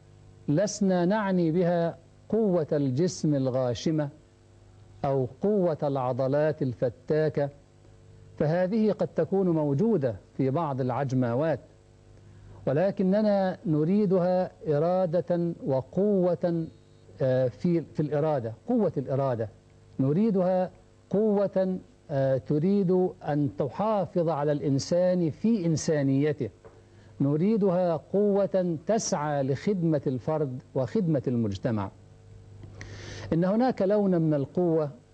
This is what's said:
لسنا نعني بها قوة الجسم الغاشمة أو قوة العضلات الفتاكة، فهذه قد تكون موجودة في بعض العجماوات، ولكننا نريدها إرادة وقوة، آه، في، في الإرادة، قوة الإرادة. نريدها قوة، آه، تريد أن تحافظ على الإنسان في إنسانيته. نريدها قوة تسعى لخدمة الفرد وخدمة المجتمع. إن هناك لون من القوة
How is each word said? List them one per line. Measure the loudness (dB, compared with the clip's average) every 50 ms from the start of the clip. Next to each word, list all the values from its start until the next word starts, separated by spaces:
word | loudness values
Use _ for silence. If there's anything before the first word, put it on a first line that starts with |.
| -20 -20 -20 -20 -20 -20 -20 -10 -4 -2
لسنا | 0 0 0 0 -2 0 0 2 2 2 2
نعني | 2 2 0 0 0 0 2 2 2
بها | 2 2 2 2 2 0 0 -2 -4 -6 -12 -20 -20 -20 -8 -4
قوة | -2 0 2 2 2 0 0 0
الجسم | 0 0 0 0 0 0 0 -2 -2 -2 -2 0 0
الغاشمة | 0 0 0 0 0 -2 -2 -2 -2 -2 -2 -2 -2 -2 -4 -6 -12 -20 -20 _ -20 -20 -20 -20 -20 -20 -20 -20 -20 -20 -20 -12 -6 -4
أو | -2 0 0 -2 -2 -4 -4
قوة | -2 0 0 2 0 0 -2 -2 -2
العضلات | -2 -2 -2 -2 -2 -2 -2 -2 0 0 2 2 0 0 -2
الفتاكة، | -4 -4 -4 -2 -2 -4 -4 -4 -4 -2 0 0 0 0 0 -2 -4 -4 -6 -10 -20 -20 -20 -20 -20 -20 -20 -20 -20 -20 -20 -20 -20 -12 -6 -2
فهذه | -2 0 0 0 0 0 0 0 0 0
قد | 0 0 -4 -4
تكون | -2 -2 -2 0 0 0 2 2
موجودة | 0 0 0 0 0 0 2 2 2 0 0 -2 -4 -6 -12 -12 -6 -4
في | -2 -2
بعض | 0 -2 -2 -2 -4 -4
العجماوات، | -2 -2 -2 -2 -2 -2 0 0 0 0 0 0 0 0 -2 -4 -6 -12 -20 -20 -20 -20 -20 -20 -20 -20 -20 -20 -20 -20 -20 -20 -20 -20 -20 -8 -2 0
ولكننا | 0 2 2 0 0 0 2 2 2 2 4 2 2 2 2 0 -2 -2 -2
نريدها | 0 0 2 2 2 2 2 2 2 2 2 2 2 2 0 0 -2 -6 -8 -4 -2
إرادة | 0 0 2 2 2 2 0 0 0 -2 -2 0 -2 0 -2 -2 -4 -4 -4
وقوة، | -2 -2 -2 -2 -4 -2 0 0 2 2 2 2 2 0 0 0 0 0 -2 -4 -6 -10 -16 -20 -20 -20 -20 -20 -16 -8 -2
آه، | 0 0 2 2 0 0
في، | -2 -2 0 0 0 0
في | -2 -4 -6 -4
الإرادة، | -4 -2 -2 -2 0 0 0 -2 -4 -6 -8 -8 -4 -2
قوة | 0 0 0 0 0 -2
الإرادة. | -4 -2 -2 -2 0 0 -2 -2 -4 -6 -8 -14 -20 -20 -20 -20 -20 -10 -4 -2
نريدها | 0 0 2 2 2 2 2 2 2 2 0 0 -2 -2 -6 -12 -20 -20 -20 -20 -8 -4
قوة، | 0 0 2 2 2 2 0 0 0 0 0 0 -2 -4 -8 -12 -20 -20 -12 -6
آه، | -2 0 0 2 0 0
تريد | 0 0 0 0 2 2 2 2 2 2 2 2 2 0 -2 -6 -6 -4
أن | -2 0 0 0 -2 -2
تحافظ | -4 -4 -2 -2 -2 0 0 0 -2 -2 0 0 0 0
على | 0 0 0 0
الإنسان | -2 0 0 0 0 0 0 0 0 2 2 2 2 2 0 -2
في | -2 -2 0 0 2 2 2
إنسانيته. | 0 0 0 0 0 0 2 2 2 2 2 2 2 0 -2 -4 -8 -8 -10 -20 -20 -20 -20 -20 -20 -20 -20 -20 -12 -6 -2
نريدها | 0 0 2 2 2 2 2 2 2 2 2 2 2 0 0
قوة | -2 -4 -2 0 2 2 2 4 2 2 2 0 0 0 0 -2 -2 -2 0
تسعى | 0 0 0 -2 -2 -2 -2 0 0 0 0
لخدمة | 0 -2 -2 -2 -2 -2 0 2 0 0 0 0 -2
الفرد | -4 -4 -2 -2 -2 -2 -2 -4 -6 -8 -12 -8 -4
وخدمة | -4 -2 -2 -2 -2 0 0 0 0 0 -2
المجتمع. | -2 0 0 -2 -2 -4 -4 -4 -2 -2 -4 -6 -10 -16 -20 -20 -20 -20 -20 -20 -20 -20 -20 -20 -20 -20 -20 -20 -18 -18 -16 -16 -16 -16 -16 -16 -14 -14 -6 -2 0
إن | 0 2
هناك | 2 2 2 2 2 2 0
لون | 0 2 2 2 2 2 2 2
من | 2 2 0
القوة | 0 -2 -2 -2 0 0 2 2 2 0 -2 -6 -10 -18 -10